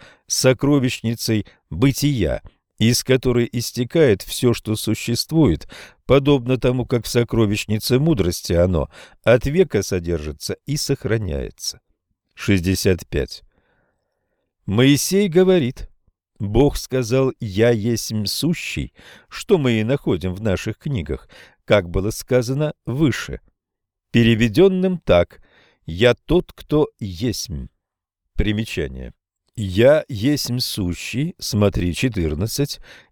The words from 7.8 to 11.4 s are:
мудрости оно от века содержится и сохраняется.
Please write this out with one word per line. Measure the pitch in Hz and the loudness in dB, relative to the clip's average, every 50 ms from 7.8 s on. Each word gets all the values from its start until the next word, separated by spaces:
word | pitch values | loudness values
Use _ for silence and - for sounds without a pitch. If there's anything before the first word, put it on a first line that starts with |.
| - - 120 131 | 0 0 0 2
мудрости | 143 165 165 107 90 87 85 - - - 90 | 2 2 2 2 2 0 -2 -4 -4 0 2
оно | 85 87 92 92 80 67 - - - - - _ _ - | 2 4 4 2 0 -2 -4 -8 -14 -20 -20 _ _ 2
от | - 117 127 - | 4 4 4 4
века | 135 143 180 185 151 - 107 95 | 2 2 2 2 2 0 -2 -2
содержится | - 101 92 85 85 87 80 73 78 73 73 - - - - _ | -2 -4 -4 -2 -2 -4 -4 -4 -6 -10 -10 -8 -10 -10 -8 _
и | - 139 | -6 -6
сохраняется. | 151 - - 143 - - - 107 117 110 90 73 69 | -4 -2 -4 -4 -4 -2 -2 -2 -2 -2 -4 -6 -6